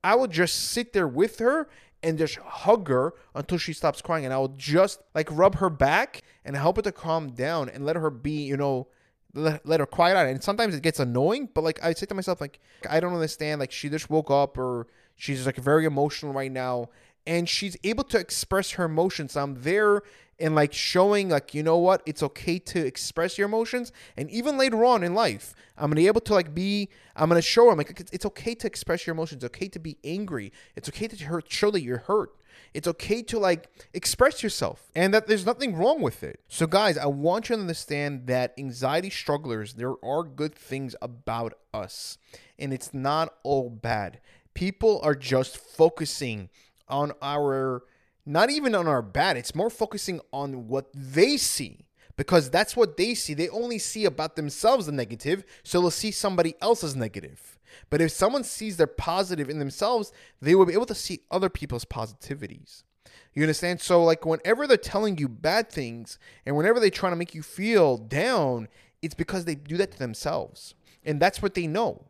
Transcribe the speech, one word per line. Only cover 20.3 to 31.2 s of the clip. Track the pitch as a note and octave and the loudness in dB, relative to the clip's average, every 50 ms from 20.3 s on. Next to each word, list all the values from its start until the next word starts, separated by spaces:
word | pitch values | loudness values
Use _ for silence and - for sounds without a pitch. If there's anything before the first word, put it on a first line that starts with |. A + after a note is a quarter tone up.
| _ _ | _ _
and, | D#3+ D#3+ D#3 | 0 2 4
like, | D#3 D3 D3 | 4 4 4
showing, | - - - - - F3+ F#3 G3+ G#3 G#3 G3 F#3 | 2 -4 -4 0 4 4 4 6 4 2 2 2
like, | E3 C#3 - - | 0 0 0 -2
"You | - D3 | -6 -2
know | D3+ D#3+ D#3+ | 2 4 4
what? | F3 E3+ F3+ F#3+ F3 - | 4 6 4 4 2 0
It's | D#3 D3+ - | -6 -4 -4
okay | D#3 C#3 - - - - E3+ F3+ | -4 -4 -4 -6 -4 -4 -4 -4
to | _ - - F3+ D#3+ | _ -4 -4 -2 -2
express | C3 - - - - - - E3 F#3 - | -2 -4 -6 -10 -8 -4 -2 -2 -2 -2
your | - G3+ | -2 -2
emotions." | G3+ G#3+ A3 A#3 A3+ - B3 A#3+ A#3+ - - - - _ | 0 0 -2 -2 -2 -4 -6 -6 -8 -14 -20 -20 -18 _
And | - C#3 D#3 | -10 -10 -6
even | - A3+ A#3+ D4 D4 | -6 -4 -2 -2 2
later | C4 C4 C4+ A#3 A3 A3+ | 2 2 2 4 4 4
on | B3 B3 A3 | 6 6 4
in | F3 F3 | 2 0
life, | F3 G#3 A#3 E3 G#2+ G2+ - - - _ - _ _ | 0 2 0 0 0 -4 -10 -18 -20 _ -20 _ _
I'm | - D3+ D3 | -4 -2 0
gonna | D3+ | 4
be | D3+ E3 | 4 6
able | G3 G#3+ A3 | 6 4 4
to, | A3 - | 2 2
like, | G#3+ F#3+ E3+ D#3 D3 | 2 2 2 0 -4
be, | E3 F#3 G3 G3+ G#3 G3+ F#3+ _ - _ _ _ | -4 -2 -2 -2 -2 -2 -6 _ -20 _ _ _
I'm | - D#3 D#3+ | 0 2 4
gonna | E3+ E3+ | 4 4
show | E3 - - A#3 A#3 | 4 4 6 8 8
her, | A#3+ | 8
I'm | G#3 D3+ | 8 6
like, | D3 - - - | 0 -4 -6 -18
"It's, | F3 - | -16 -12
it's | - - - | -10 -6 -6
okay | G#3 - - - A3+ A#3+ | -6 -8 -4 -6 -6 -6
to | A3+ - | -4 -8
express | A3 - - - - E3+ F3 - | -8 -8 -8 -4 -4 -4 -2 -2
your | - | -6
emotions. | E3 D#3+ D#3+ D#3 D3+ B2+ B2+ | -4 -4 -6 -8 -8 -10 -10
It's | A#2+ - | -10 -8
okay | - - G3 | -8 -10 -10
to | - F3 | -10 -12
be | D#3+ D#3+ D3 _ | -12 -14 -14 _
angry. | - C#3 E3 G3 G#3+ F#3+ E3 A#2+ G2+ G2 _ - - _ _ | -10 -8 -8 -6 -6 -6 -6 -8 -8 -10 _ -20 -20 _ _
It's | - - - | -14 -14 -12
okay | - - G#3+ A3+ | -8 -8 -8 -8
to | A3 G3 | -8 -12